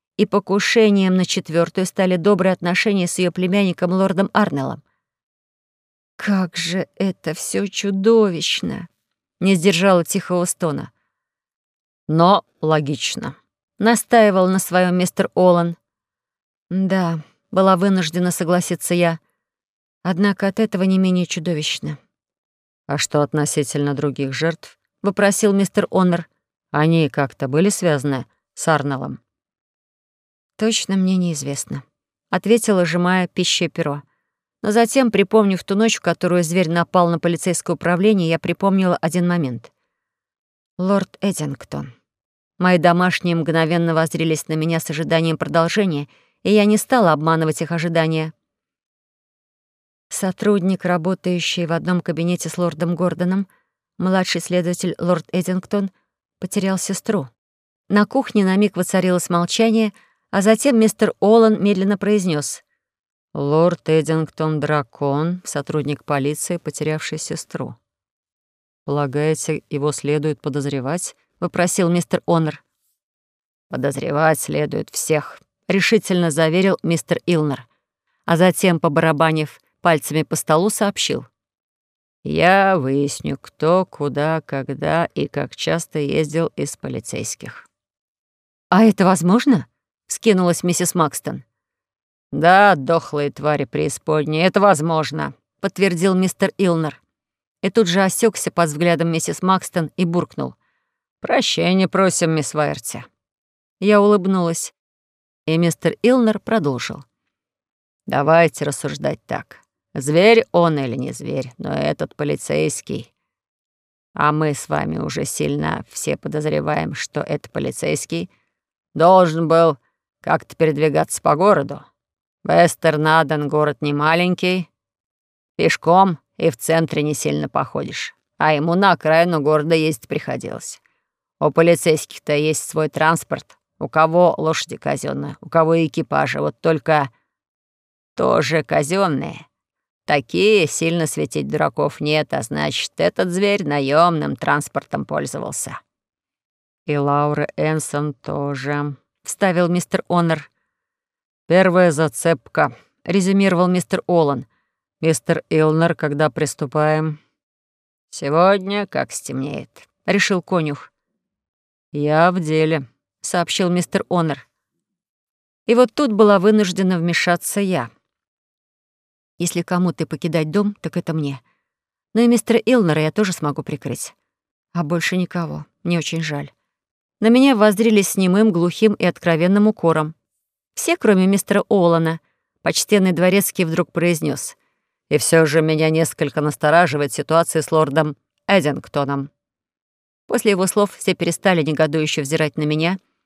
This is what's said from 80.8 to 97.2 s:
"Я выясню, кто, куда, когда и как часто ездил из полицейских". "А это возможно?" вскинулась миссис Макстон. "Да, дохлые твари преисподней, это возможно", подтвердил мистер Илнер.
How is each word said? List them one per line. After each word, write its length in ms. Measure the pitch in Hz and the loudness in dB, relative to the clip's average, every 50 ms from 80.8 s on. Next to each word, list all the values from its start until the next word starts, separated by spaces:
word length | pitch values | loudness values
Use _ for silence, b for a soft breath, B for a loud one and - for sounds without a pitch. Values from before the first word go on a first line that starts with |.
| 214 202 - - - - 139 127 120 _ _ _ _ _ _ _ _ _ _ _ _ _ _ _ _ _ _ _ | -2 -2 -2 -4 -4 -4 -4 -6 -8 _ _ _ _ _ _ _ _ _ _ _ _ _ _ _ _ _ _ _
"Я 560 | - - 76 - 160 180 190 196 196 196 190 165 | -10 -6 -2 2 4 4 4 4 4 4 2 0
выясню, 580 | 131 135 135 143 143 143 - - - 147 139 - | 0 0 -2 -2 -2 -2 -4 -6 -8 -8 -8 -8
кто, 440 | _ - _ - 151 160 180 185 185 | _ -20 _ -4 0 2 2 2 0
куда, 580 | _ - - 143 143 127 143 147 160 160 160 | _ -8 -8 -6 -6 -4 -2 -2 -2 -2 -4
когда 640 | - - - 135 127 147 135 147 156 156 156 165 170 | -6 -6 -8 -8 -6 -8 -8 -6 -2 -2 0 0 -2
и 200 | - - 147 143 | -4 -4 -6 -6
как 300 | - - 143 143 - - | -6 -4 -8 -8 -8 -10
часто 420 | - - 160 156 170 - - - 156 | -8 -4 -4 -4 -4 -4 -6 -6 -6
ездил 540 | 147 143 151 160 156 147 151 165 165 - - | -4 -2 -2 -2 -4 -2 -2 -4 -4 -4 -6
из 220 | - 143 139 - | -8 -8 -8 -10
полицейских". 920 | _ - 135 127 113 113 - - - 110 - - _ - 117 - - - _ _ _ _ _ _ _ _ _ _ _ _ _ _ _ _ _ _ _ _ - | _ -12 -10 -10 -10 -10 -10 -10 -10 -10 -10 -12 _ -16 -20 -20 -20 -20 _ _ _ _ _ _ _ _ _ _ _ _ _ _ _ _ _ _ _ _ 0
"А 160 | 180 196 226 | 4 6 6
это 200 | 220 196 - 190 | 6 4 4 4
возможно?" 600 | 185 185 147 165 175 196 247 - 294 240 151 - _ _ _ _ _ _ _ _ | 2 2 2 2 2 2 2 4 2 2 2 0 _ _ _ _ _ _ _ _
вскинулась 560 | - - - - 220 196 185 180 175 165 - | -14 -12 -2 2 2 2 4 2 0 0 0
миссис 320 | - 175 170 - 180 - - | -2 -2 -2 -2 -2 -2 0
Макстон. 480 | 180 160 143 - - - 147 - 131 - _ _ _ _ _ _ _ _ _ _ _ _ _ _ _ _ - | 0 0 0 -2 -8 -10 -10 -10 -10 -14 _ _ _ _ _ _ _ _ _ _ _ _ _ _ _ _ -10
"Да, 440 | - 147 156 170 185 196 208 202 180 | -6 2 4 6 8 8 8 6 4
дохлые 540 | 143 131 170 165 165 - - - 147 143 143 | 2 0 0 0 0 -2 -4 -6 -4 -4 -4
твари 340 | - - 147 151 151 147 139 | -6 -4 -2 -2 0 -2 -4
преисподней, 800 | - - 151 151 147 - - - - 156 151 147 151 156 156 | -6 -4 -4 -4 -4 -6 -8 -4 -2 -2 -2 0 -2 -2 0
это 180 | 175 190 - 202 | 0 2 2 4
возможно", 760 | 196 202 180 139 151 170 165 156 147 - 143 160 147 143 - _ _ _ _ - | 4 4 4 4 0 -2 -2 -2 -2 -4 -6 -8 -8 -8 -10 _ _ _ _ -8
подтвердил 540 | - 190 - 180 196 190 175 160 185 196 185 | -8 -8 -2 0 0 0 0 2 0 2 2
мистер 380 | 185 190 180 - - 196 185 - - | 2 0 0 -2 -2 -4 -4 -2 0
Илнер. 420 | 196 180 170 165 160 151 - _ _ _ _ _ | 0 0 2 0 -2 -4 -8 _ _ _ _ _